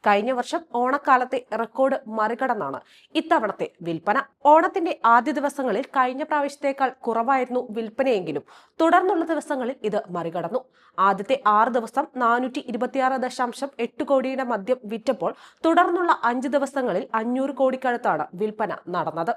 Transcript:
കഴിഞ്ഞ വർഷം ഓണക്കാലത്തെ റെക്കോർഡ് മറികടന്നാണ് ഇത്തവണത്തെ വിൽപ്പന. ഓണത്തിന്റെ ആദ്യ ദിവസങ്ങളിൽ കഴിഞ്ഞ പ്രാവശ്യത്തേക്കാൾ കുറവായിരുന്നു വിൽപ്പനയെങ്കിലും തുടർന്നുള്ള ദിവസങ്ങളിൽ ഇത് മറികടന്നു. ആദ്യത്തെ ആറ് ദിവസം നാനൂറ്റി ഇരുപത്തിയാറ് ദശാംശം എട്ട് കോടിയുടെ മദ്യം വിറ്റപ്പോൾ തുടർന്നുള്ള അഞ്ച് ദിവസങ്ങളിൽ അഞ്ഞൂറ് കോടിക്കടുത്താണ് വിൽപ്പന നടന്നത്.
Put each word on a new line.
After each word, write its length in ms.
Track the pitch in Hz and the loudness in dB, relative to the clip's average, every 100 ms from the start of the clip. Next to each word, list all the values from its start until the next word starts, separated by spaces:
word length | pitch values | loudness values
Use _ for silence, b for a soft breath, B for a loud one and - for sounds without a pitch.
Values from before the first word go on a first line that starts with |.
| 214 | 4
കഴിഞ്ഞ 240 | 202 226 254 | 2 2 -4
വർഷം 240 | 240 339 - 240 | -4 -6 -6 -2
ഓണക്കാലത്തെ 580 | 247 285 285 254 247 269 - 214 | 0 0 2 2 2 -6 -6 -6
റെക്കോർഡ് 360 | 226 - 269 269 220 220 | -6 0 0 0 -6 -4
മറികടന്നാണ് 600 | 214 240 269 226 143 139 b b b 311 | -2 -2 -2 -2 -4 -8 b b b -6
ഇത്തവണത്തെ 480 | 320 330 214 - 165 _ 170 | 0 0 0 -4 -8 _ -6
വിൽപ്പന. 300 | 165 - 226 - _ 285 | -4 0 -2 -2 _ 6
ഓണത്തിന്റെ 420 | 311 349 370 339 - 226 | 8 6 0 -4 0 4
ആദ്യ 180 | 233 240 285 | 4 4 -2
ദിവസങ്ങളിൽ 460 | 277 269 254 196 - 277 | -4 -2 -2 -2 -2 0
കഴിഞ്ഞ 280 | 277 262 302 | 0 -2 -2
പ്രാവശ്യത്തേക്കാൾ 600 | 302 285 285 277 277 262 - - | -2 -2 -2 -4 0 -2 -2 -4
കുറവായിരുന്നു 560 | 226 233 269 247 247 247 214 | -2 2 0 0 -4 -4 -8
വിൽപ്പനയെങ്കിലും 680 | 226 214 269 214 165 147 - B B - | -8 -2 0 0 -2 -6 -8 B B 0
തുടർന്നുള്ള 420 | 330 349 370 359 330 | 4 4 4 0 0
ദിവസങ്ങളിൽ 440 | 311 - 277 240 277 214 | -4 -4 -4 -4 -4 -4
ഇത് 100 | 196 - 175 | -4 -4 -8
മറികടന്നു. 440 | 165 175 170 240 - b b - 190 | -6 -6 -4 -6 -8 b b 2 2
ആദ്യത്തെ 300 | 190 208 269 214 208 | 2 -2 0 4 4
ആറ് 160 | 233 240 | 4 0
ദിവസം 280 | 220 - 311 254 | -2 -4 -4 0
നാനൂറ്റി 400 | 233 240 254 277 - | 2 2 0 -6 -6
ഇരുപത്തിയാറ് 460 | 226 247 269 262 262 247 | -6 -4 0 0 0 -4
ദശാംശം 460 | 247 247 240 277 - 233 | -4 -6 -4 -10 -6 -8
എട്ട് 200 | - 285 | -6 0
കോടിയുടെ 340 | 277 262 262 247 | 2 2 -4 -4
മദ്യം 280 | 220 196 254 208 | -4 -2 -4 -4
വിറ്റപ്പോൾ 400 | 226 247 247 175 269 B B 320 | -6 -4 -2 -4 -6 B B 2
തുടർന്നുള്ള 480 | 330 359 359 339 - 233 | 4 4 2 0 2 0
അഞ്ച് 200 | 247 262 277 | 0 0 0
ദിവസങ്ങളിൽ 480 | 269 277 247 180 - 220 | 0 -2 -2 -2 -2 -4
അഞ്ഞൂറ് 340 | 226 254 269 269 | -2 -2 -2 0
കോടിക്കടുത്താണ് 640 | 262 262 262 240 240 160 - 175 | 0 0 -2 0 0 -2 -4 -6
വിൽപ്പന 360 | 214 214 202 156 - 175 | -6 -4 -6 -6 -6 -4
നടന്നത്. 380 | 160 160 170 | -4 -4 -4